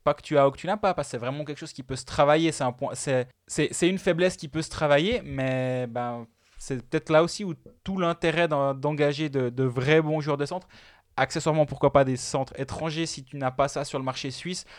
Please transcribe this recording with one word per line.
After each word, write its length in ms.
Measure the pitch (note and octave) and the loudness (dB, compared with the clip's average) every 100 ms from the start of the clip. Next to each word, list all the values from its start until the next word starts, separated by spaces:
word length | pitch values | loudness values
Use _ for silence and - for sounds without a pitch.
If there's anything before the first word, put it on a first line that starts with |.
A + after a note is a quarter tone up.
pas 120 | D3 | 0
que 80 | D3 | 0
tu 160 | - D3 | 2 4
as 100 | C#3 | 4
ou 20 | |
que 60 | - | 2
tu 100 | E3+ | -4
n'as 100 | G#3 | 0
pas, 180 | G3 | 0
parce 140 | F3 C#3+ | 0 -4
que 20 | |
c'est 80 | B2 | -6
vraiment 260 | A#2+ C#3+ | -6 -6
quelque 140 | D3+ D3 | -8 -10
chose 140 | D#3+ | -12
qui 100 | - | -14
peut 140 | C3+ B2+ | -10 -10
se 80 | |
travailler. 480 | - - C#3+ D#3 E3 | -4 4 6 6 4
C'est 120 | - | 0
un 80 | C3 | -2
point, 220 | B2 - | -2 -8
c'est, 320 | A#2+ C#3+ C3 B2 _ _ | -6 0 0 -2 _ _
c'est, 220 | - D3 | -2 -2
c'est 160 | - E3+ | 2 2
une 100 | F#3+ | 2
faiblesse 380 | F#3+ E3 F#3 F#3 | 0 2 2 0
qui 120 | D#3 | -6
peut 140 | D#3 | -6
se 80 | D#3 | -6
travailler, 520 | - D3+ C#3+ F#3 A#3+ | -2 4 4 4 -2
mais 640 | C#3+ C#3 C3 C3 B2+ B2+ B2 | -4 -4 -2 0 -2 -2 -4
ben, 380 | A#2+ A#2+ A#2+ A#2 _ _ - | -4 -6 -8 -12 _ _ -18
c'est 260 | - B2+ | -8 -8
peut-être 280 | - D#3+ - | -4 -4 4
là 120 | D#3 | 4
aussi 220 | E3+ - | 4 -2
où 100 | G3 D3+ - - | -8 -8 -14 -12
tout 140 | - F#3+ | -6 -2
l'intérêt 500 | E3+ E3 E3 D#3 E3+ | 0 0 0 2 2
d'en-, 240 | D3 C#3 | 2 0
d'engager 560 | C3+ D3 D3+ D3 C#3+ D#3 | 0 -2 2 2 2 -2
de, 220 | C3+ B2 | 0 -2
de 140 | B2 | 0
vrais 360 | C3 B2 C3 D#3+ | 0 0 4 4
bons 200 | D#3 D#3 | 4 -2
joueurs 180 | D3 C#3+ | -2 -2
de 80 | C#3+ | -2
centre, 220 | F3+ - - - _ _ - | -6 -10 -20 -20 _ _ -2
accessoirement, 500 | C3+ E3 D#3 D#3 D3 | -2 0 0 2 0
pourquoi 260 | - C#3+ | 2 4
pas 120 | C#3 | 6
des 120 | C3+ B2+ | 4 0
centres 420 | - C#3 C3+ - | -4 -4 -4 -6
étrangers 480 | C3+ - D#3+ D#3 D#3+ | -8 -6 -6 -4 -6
si 180 | - | -8
tu 120 | C3 C#3+ | -12 -6
n'as 140 | C3 | -4
pas 180 | C3 C#3 | 0 0
ça 160 | C#3+ | -2
sur 140 | C#3+ C#3+ | -6 -4
le 60 | |
marché 260 | C3 B2+ C#3 | -4 -6 -8
suisse, 340 | C3 F3 F3+ - | -8 -8 -10 -12